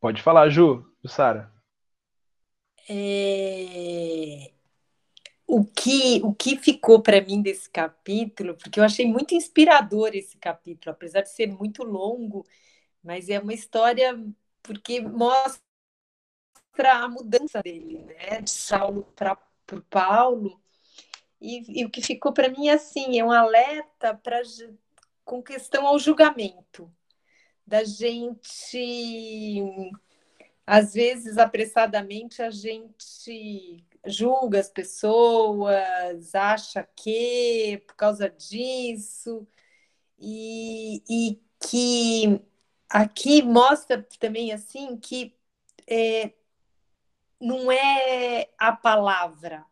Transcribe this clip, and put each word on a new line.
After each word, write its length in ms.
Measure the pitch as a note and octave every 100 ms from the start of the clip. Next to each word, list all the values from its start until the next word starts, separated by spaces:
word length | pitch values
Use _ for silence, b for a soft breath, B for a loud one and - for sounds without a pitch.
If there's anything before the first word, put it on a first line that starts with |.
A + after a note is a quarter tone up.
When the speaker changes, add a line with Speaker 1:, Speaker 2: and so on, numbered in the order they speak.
Speaker 1:
Pode 220 | A#2 G#2+
falar, 260 | - E3 D3+
Ju, 360 | D3 E3+ B2 - _
Jussara. 480 | C3 - C3 A2 G#2+ _ _ _ _ _ _ _ _ _ _ _ _ _ _
Speaker 2:
É... 1600 | G3+ G3+ G3+ G3 G3 G3 F#3+ F#3 F3+ F3 E3+ E3+ D#3+ D#3 D3 C#3 _ _ _ _ _ _ _ - _ _
o 180 | A#3
que, 560 | G#3 - A#3+ C4+ C4 A3+
o 120 | G#3
que 220 | G#3 - C4+
ficou 460 | - - - A3
pra 180 | A3 G3+
mim 220 | F#3+ G3+
desse 260 | G3+ F#3 -
capítulo, 880 | - D#3+ _ - G3+ A3+ - F3+
porque 240 | D#3+ - -
eu 40 |
achei 220 | G#3+ G#3 B3
muito 280 | A3 D4
inspirador 760 | E4+ D#4+ - D#4 D4+ G#3+ G#3+ A3
esse 220 | G3+ G3 -
capítulo, 540 | F3+ E3 - E3 -
apesar 300 | D#3 E3+ F3+
de 80 | G3
ser 180 | - A3
muito 340 | F#3+ G#3 G#3
longo, 640 | A#3+ G3+ G3 B3 A3+ G3+ - _ _ _ _ _
mas 260 | E3+ F3+ F3+
é 100 | G3+
uma 120 | G3+
história 680 | A3 - A3+ A#3 A#3+ B3+ B3 G#3+ G#3 _ _
porque 380 | - G#3 - A#3+
mostra 600 | A3 A3+ A#3+ C4 C4 - _ _ _ _ _ _ _ _ _ _ _ -
a 300 | C4 B3 B3
mudança 540 | A#3+ A#3 A#3+ D4 A3
dele, 420 | F3+ E3 - D#4+
né, 360 | - D#3+ F#3 A3
de 100 | G#3
Saulo 540 | - - G3+ G3+ G3+ - _
pra, 200 | G3 G3 _ _ -
pro 160 | F3
Paulo, 800 | - G3 F#3 G#3 B3+ A#3+ G3+ F3 _ b b b b b b _
e, 400 | G#3+ A#3+ A#3 A3
e 40 |
o 60 | A#3
que 100 | -
ficou 300 | A#3 A#3+ C#4
pra 160 | C#4 C4
mim, 200 | C4 D4
assim, 500 | D4 D4 - C4+ B3
é 60 |
um 80 | A3+
alerta 840 | A#3 A3+ A3+ C4 D4+ D4 _ A#3
pra 280 | G#3+ - A#3+
ju-, 340 | A#3+ A3+ A3+ G#3 _ _ _ _
com 180 | - B3
questão 440 | B3 C4+ - C#4 C#4+
ao 120 | D4
julgamento, 920 | D4 D#4 D4+ D4+ G3+ - _ - E3+ _ _ _ _ _ _ _ _
da 180 | G#3+
gente, 1800 | A3 G#3 A#3 A#3+ A#3+ A#3+ - - - B3 B3 A#3+ A#3 A3+ A3 A3 G#3+ G3+ G3 F#3+ F#3+ G3+ _ _ _ _ _ _ -
às 280 | G#3 G#3
vezes, 420 | G3+ A#3+ B3+ A#3 G#3+
apressadamente, 1040 | A3+ G#3 A3 A#3 A3+ G#3+ G3 G#3 A#3 -
a 80 | A#3
gente 1300 | G#3 G#3+ A3 A3+ A3 - - - A3+ G#3+ G3+ F#3 E3+ _ _ -
julga 520 | G3+ A#3 C4 C4 G3+
as 100 | G3
pessoas, 1600 | - F#3 - G#3+ A3+ A#3 A3+ A3 G#3 G3+ G3 F#3+ F3+ F3+ E3+ E3+
acha 480 | F#3+ G3+ G#3+ G#3 - - -
que 840 | - A3 A#3+ B3 A#3+ A3+ G#3+ G3+ _
por 80 |
causa 360 | - G#3 G#3 G3
disso, 1160 | - - G#3+ B3+ C4 B3 A3 G#3 - - A3+ G#3+ _ _ _ _ _ _ _
e, 840 | G#3 A3 A3 A3+ A3+ A3+ A3 G#3+ -
e 320 | A3+ A#3 G#3+ _ _
que 800 | - A#3+ B3 A#3+ A#3 A3+ G#3+ G3 - _ _ _ _
aqui 540 | G#3 G#3+ - C4 D4
mostra 600 | B3 A#3 B3+ D4 - A#3+ G#3 -
também, 340 | A3+ A3 A#3
assim, 440 | G#3+ G#3 C4+ C#4 A#3+
que, 380 | - B3+ A#3+ _ _ _ _ _ -
é, 460 | A3+ A3+ A3 A3 _ _ _ _ _ _ _ _ _ _ _
não 300 | A#3+ C4 B3+
é 800 | B3+ C4+ C4+ C4 B3+ B3 A#3+ - _
a 140 | A3
palavra 920 | A3+ A#3 G#3+ G3+ F#3+ F3 D#3 E3 D#3 D#3